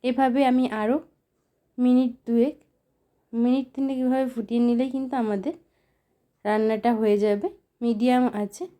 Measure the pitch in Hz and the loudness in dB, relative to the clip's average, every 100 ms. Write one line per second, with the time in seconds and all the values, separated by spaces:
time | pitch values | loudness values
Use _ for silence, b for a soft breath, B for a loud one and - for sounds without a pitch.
0 | 247 254 269 247 269 254 254 220 214 285 | -2 0 2 2 2 2 0 -2 -2 -2
1 | - _ _ _ _ _ _ - 247 247 | -4 _ _ _ _ _ _ -2 2 4
2 | 254 - - 233 254 294 _ _ _ _ | 2 -4 -2 2 2 -2 _ _ _ _
3 | _ _ _ 233 240 262 262 - 269 262 | _ _ _ -2 0 0 -2 -6 -4 -2
4 | 254 262 262 254 214 240 240 240 262 262 | 0 0 -2 -6 -4 0 2 2 -2 -4
5 | 262 254 220 202 233 339 _ _ _ _ | -4 -4 -2 -2 -4 -8 _ _ _ _
6 | _ _ _ _ 208 214 220 220 240 220 | _ _ _ _ -2 0 0 0 0 2
7 | 220 208 208 208 359 - _ _ 240 214 | 2 2 2 0 -4 -10 _ _ -2 0
8 | 240 247 254 208 202 - 359 _ | 2 2 0 -2 -8 -8 -14 _